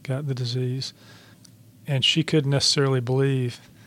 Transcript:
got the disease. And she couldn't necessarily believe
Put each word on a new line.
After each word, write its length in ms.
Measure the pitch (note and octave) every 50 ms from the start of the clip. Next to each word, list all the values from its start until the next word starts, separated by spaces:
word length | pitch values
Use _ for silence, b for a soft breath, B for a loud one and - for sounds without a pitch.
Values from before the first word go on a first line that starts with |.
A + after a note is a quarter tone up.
| -
got 240 | - C3 C3+ D3+
the 80 | C#3 C3+
disease. 580 | B2 B2+ A#2+ B2 B2+ B2+ B2 B2+ C3+ B2+ - B B B B B B B B B B B B B - - - - - -
And 180 | - C#3+ C3 B2
she 180 | - - E3 D3+
couldn't 280 | - D#3+ D#3 C3+ C#3
necessarily 500 | C#3+ C3+ - - - D3 C#3 C3+ C3+ B2+
believe 600 | A#2+ A#2+ B2+ C3+ C#3 C#3 C3+ C3 B2+ A#2+ - - - - B B B